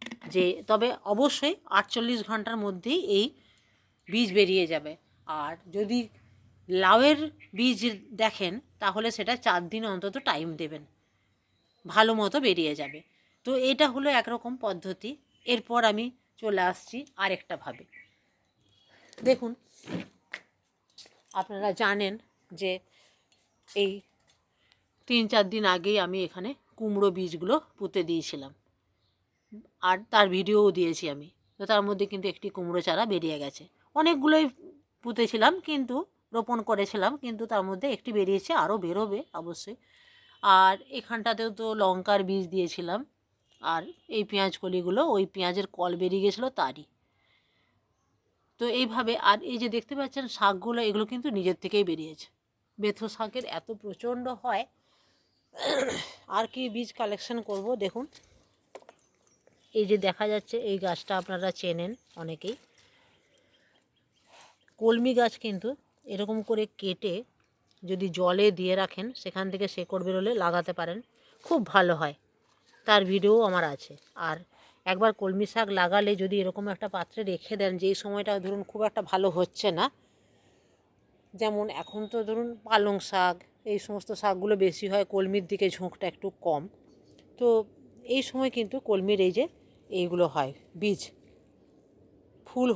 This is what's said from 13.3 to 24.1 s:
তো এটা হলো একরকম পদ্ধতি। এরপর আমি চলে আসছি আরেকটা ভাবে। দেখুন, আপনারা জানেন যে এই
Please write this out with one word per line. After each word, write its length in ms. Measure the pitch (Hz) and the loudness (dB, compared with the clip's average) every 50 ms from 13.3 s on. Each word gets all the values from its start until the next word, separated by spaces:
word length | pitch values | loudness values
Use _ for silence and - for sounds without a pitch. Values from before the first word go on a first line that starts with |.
| _ _ _ | _ _ _
তো 40 | 247 262 254 | -4 -2 0
এটা 260 | 254 262 269 - 302 277 | 0 0 4 4 2 2
হলো 200 | 233 269 277 294 | 2 0 0 2
একরকম 420 | 277 240 220 226 233 247 - 240 254 | 2 2 2 0 -6 -6 -6 -10 -8
পদ্ধতি। 540 | 254 - 208 190 170 - 190 180 - - 233 285 - _ _ _ _ _ | -6 -4 -6 -6 -6 -8 -10 -10 -8 -10 -12 -12 -14 _ _ _ _ _
এরপর 340 | - 247 226 - - 233 240 226 | -2 -2 -2 -2 0 0 4 4
আমি 200 | 220 208 214 233 247 - _ _ _ _ - | 4 2 2 -4 -6 -10 _ _ _ _ -6
চলে 240 | 220 214 202 185 | -4 -2 0 2
আসছি 360 | 180 180 180 - - - - 247 285 - _ | 2 0 0 -4 -12 -14 -14 -14 -14 -14 _
আরেকটা 380 | - 196 196 185 175 - _ 175 | -4 -2 -2 -2 -4 -6 _ -12
ভাবে। 280 | 143 - 143 120 - - _ _ - - _ _ _ _ _ _ _ _ _ _ _ _ _ _ _ _ _ _ _ _ - - - | -10 -10 -14 -14 -14 -20 _ _ -20 -20 _ _ _ _ _ _ _ _ _ _ _ _ _ _ _ _ _ _ _ _ -20 -18 -2
দেখুন, 320 | 220 254 262 - 240 233 240 - _ _ _ - - - - - - - _ _ _ _ - - - _ _ _ _ _ _ _ _ _ _ - - - _ _ _ _ - | 2 2 2 2 0 -8 -10 -10 _ _ _ -20 -14 -10 -10 -10 -10 -12 _ _ _ _ -16 -16 -16 _ _ _ _ _ _ _ _ _ _ -20 -20 -20 _ _ _ _ -6
আপনারা 340 | 190 190 - 208 196 202 208 | -6 -6 -6 -6 -4 -2 -2
জানেন 420 | 180 - 226 196 202 202 202 190 202 226 _ _ _ _ _ _ | 0 0 0 0 0 0 -2 -4 -4 -8 _ _ _ _ _ _
যে 200 | 180 160 196 185 185 185 - _ _ _ _ _ _ _ _ _ _ _ _ _ _ _ _ - | -12 -6 -4 -4 -4 -4 -8 _ _ _ _ _ _ _ _ _ _ _ _ _ _ _ _ -8
এই 220 | - 202 202 196 196 202 - _ | -2 0 0 0 -2 -6 -14 _